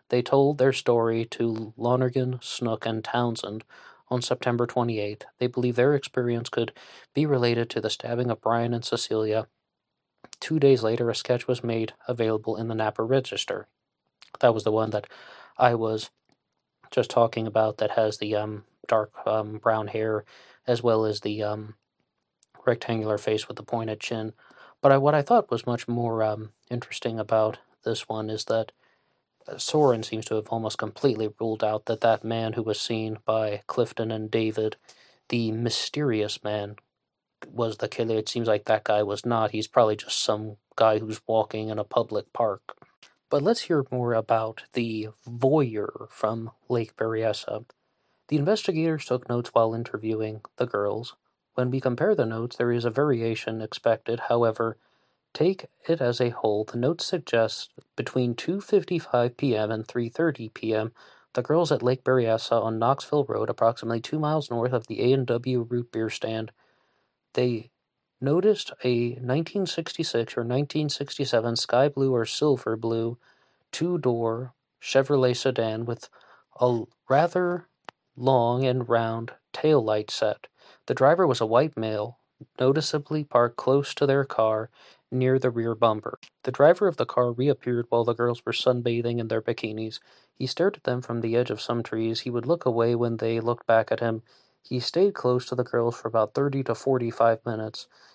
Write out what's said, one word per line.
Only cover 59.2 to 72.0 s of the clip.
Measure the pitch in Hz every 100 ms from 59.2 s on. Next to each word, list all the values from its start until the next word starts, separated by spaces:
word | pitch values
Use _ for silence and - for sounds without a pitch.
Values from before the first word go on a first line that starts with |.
| 120 120
P | 143 110
M | 107
and | 110 110
three | 123 117
thirty | - 165 131 110
P | - 110
M, | 110 110 - - _ _
the | -
girls | 123 160 170
at | 135
Lake | 120 127
Berryessa | - 131 113 113 - 117
on | 110 110
Knoxville | 117 139 - 147 131
Road, | 107 110
approximately | - 117 120 117 117
two | - 156
miles | 151 156 139
north | 120 123
of | 123 113
the | 101
A | 117
and | 139 123
W | 117 127 123 117
root | 120 120
beer | 113 113
stand, | - 113 113 110 - _ _ _ _ _ _ _
they | - 123 113 - _ _ _ _ _
noticed | 135 165 202 208 - -
a | 127 120 120 120
nineteen | 123 139 165 202 180
sixty-six | - 160 - 160 117 113 -
or |
nineteen | 117 127 147 156 151
sixty-seven | - 147 - 135 117 117 113
sky | - 123 147
blue | 139